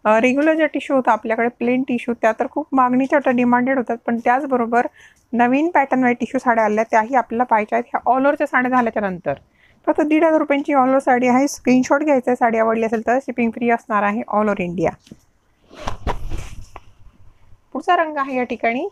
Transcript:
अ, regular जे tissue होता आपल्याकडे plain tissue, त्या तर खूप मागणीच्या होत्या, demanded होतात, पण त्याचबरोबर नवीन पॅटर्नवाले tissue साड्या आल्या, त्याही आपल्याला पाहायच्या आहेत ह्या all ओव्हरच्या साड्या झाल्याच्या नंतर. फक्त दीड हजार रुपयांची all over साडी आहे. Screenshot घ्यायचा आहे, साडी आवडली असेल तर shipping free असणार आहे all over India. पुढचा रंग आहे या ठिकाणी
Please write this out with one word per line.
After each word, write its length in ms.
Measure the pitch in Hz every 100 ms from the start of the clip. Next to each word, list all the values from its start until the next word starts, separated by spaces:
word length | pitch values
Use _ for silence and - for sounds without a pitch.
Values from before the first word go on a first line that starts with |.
अ, 160 | 214 220
regular 340 | 254 269 311
जे 120 | 320 302
tissue 300 | 285 - 269
होता 160 | 247
आपल्याकडे 360 | 220 226 226 233
plain 340 | _ 240 254
tissue, 320 | 269 240 -
त्या 180 | 233 226
तर 140 | 220 247
खूप 160 | - 311
मागणीच्या 440 | 262 247 254 269 302
होत्या, 160 | 269
demanded 460 | 247 240 240 247 269
होतात, 180 | 233 233 -
पण 120 | 233
त्याचबरोबर 680 | 247 254 285 254 233 233 247 _ - _ _
नवीन 380 | 233 240 262 330
पॅटर्नवाले 440 | 339 269 262 254
tissue 240 | 247 233 262
साड्या 260 | 254 226
आल्या, 200 | 214 208 226
त्याही 240 | 226 220
आपल्याला 300 | 262 240 233
पाहायच्या 320 | 247 220 214 233
आहेत 80 | 240
ह्या 220 | - -
all 100 | 254
ओव्हरच्या 260 | 277 311 294
साड्या 240 | 262 254
झाल्याच्या 320 | 254 233 220
नंतर. 320 | 202 175 - 139 _ _ _ _ -
फक्त 140 | 302
दीड 240 | 302 311
हजार 140 | 320 311
रुपयांची 340 | 294 285 294
all 120 | 285
over 140 | 254 269
साडी 280 | 269 247 247
आहे. 220 | 247 285
Screenshot 540 | - - 254 254 285
घ्यायचा 280 | 302 269 247
आहे, 60 | 247
साडी 220 | 240 226
आवडली 280 | 220 226 226
असेल 200 | 226 226
तर 120 | 254
shipping 280 | 269 254 233
free 200 | 226 233
असणार 320 | 233 - 208
आहे 200 | 208 214 -
all 140 | 208 214
over 120 | 202
India. 300 | 175 175 160 - _ - _ _ _ _ _ - - - - - - - - - - - - _ - _ - _ - - _
पुढचा 240 | - 349 359
रंग 200 | 320 302
आहे 200 | 277 254
या 80 |
ठिकाणी 440 | 247 226 233 240 381